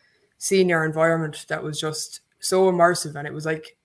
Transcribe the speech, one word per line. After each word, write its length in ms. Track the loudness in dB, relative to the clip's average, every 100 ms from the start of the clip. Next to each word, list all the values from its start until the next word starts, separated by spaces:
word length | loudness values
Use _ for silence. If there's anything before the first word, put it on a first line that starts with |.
| _ _ _ -10
senior 480 | 0 2 4 2 0
environment 600 | 2 2 2 -2 -8 -8
that 160 | -8
was 160 | -6 -6
just 400 | -6 -6 -10 -14 _ _
so 320 | -2 2 4
immersive. 440 | 4 4 2 -4 -10
And 120 | -10
it 60 |
was 140 | -8 -6
like, 300 | -6 -8 _